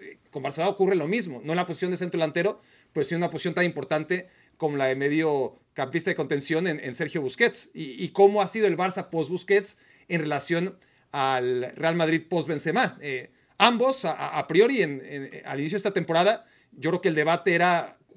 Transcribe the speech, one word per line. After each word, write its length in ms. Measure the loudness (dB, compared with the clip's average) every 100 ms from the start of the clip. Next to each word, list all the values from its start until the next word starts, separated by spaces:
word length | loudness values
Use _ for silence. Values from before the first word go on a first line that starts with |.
| -20 -20 _
Con 100 | -8
Barcelona 300 | -6 -2 -2
ocurre 240 | 2 2 2
lo 120 | 0
mismo, 340 | -2 -4 -8
no 100 | -4
en 40 | -2
la 80 | -2
posición 260 | -4 -4
de 60 | -4
centro 200 | -4 -2
delantero, 440 | 0 0 0 -2 _ _ _
pero 100 | -4
sí 100 | -2
en 80 | 0
una 80 | -2
posición 240 | -2 -4
tan 120 | 0 0
importante 640 | -2 -4 -2 -2 -4 -6 _ _ -6
como 220 | -4 0
la 80 | 0
de 100 | 0
mediocampista 1160 | 0 0 0 0 -2 -6 _ -8 -4 -4 -2
de 40 | -2
contención 500 | -2 -2 -2 -2 -2
en, 140 | -4
en 160 | -6 -6
Sergio 260 | -6 -4
Busquets. 500 | -4 2 2 0 -12
Y, 280 | -12 -10 -8
y 80 | -4
cómo 320 | 6 8 8
ha 60 | 0
sido 200 | 2 2
el 100 | 2
Barça 320 | 0 -2 -6
post 200 | -4 -2
Busquets 500 | -4 2 2 2 -14 _ _ -6
en 140 | -4
relación 560 | -2 -2 0 -2 -2 -6 _ _ _
al 600 | -2 0 2 0 -2 -4 -2
Real 200 | 0 2
Madrid 260 | 2 0 0
post 180 | -4 -2
Benzema. 500 | -4 0 0 0 -4
Eh, 300 | -8 -8 -10 _ _ 2
ambos, 480 | 4 4 0 0 -4
a, 60 |
a, 280 | -4 -4 -4
a 80 | 2
priori, 340 | 4 6 4
en, 200 | 0 -2
en, 260 | -10 -12 -12 -14 -10
al 140 | -6
inicio 160 | -4 -2
de 40 |
esta 140 | -2
temporada, 520 | -2 0 4 4 2 -4 _ _ -6
yo 140 | -2
creo 100 | 0
que 80 | 2
el 60 | 2
debate 400 | 2 2 2 4
era 420 | 4 2 0 -12 _